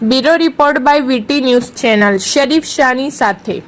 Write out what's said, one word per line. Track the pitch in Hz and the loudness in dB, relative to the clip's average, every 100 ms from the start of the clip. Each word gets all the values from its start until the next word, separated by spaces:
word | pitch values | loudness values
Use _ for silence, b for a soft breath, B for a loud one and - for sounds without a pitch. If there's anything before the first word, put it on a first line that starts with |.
બ્યુરો | 220 262 269 330 | -2 0 2 2
રિપોર્ટ | 330 - 285 285 262 | 0 2 0 2 2
by | 294 262 | 2 2
વી | 254 | -2
ટી | 214 285 | -2 -2
ન્યૂઝ | 254 247 240 - | 2 0 0 -4
ચેનલ, | 247 214 208 196 | 0 2 2 0
શરીફ | - 285 269 311 302 - | -2 0 2 0 -2 0
શાહની | 262 254 277 | 0 0 -4
સાથે. | - 220 190 - 143 | -2 -2 -2 -6 -10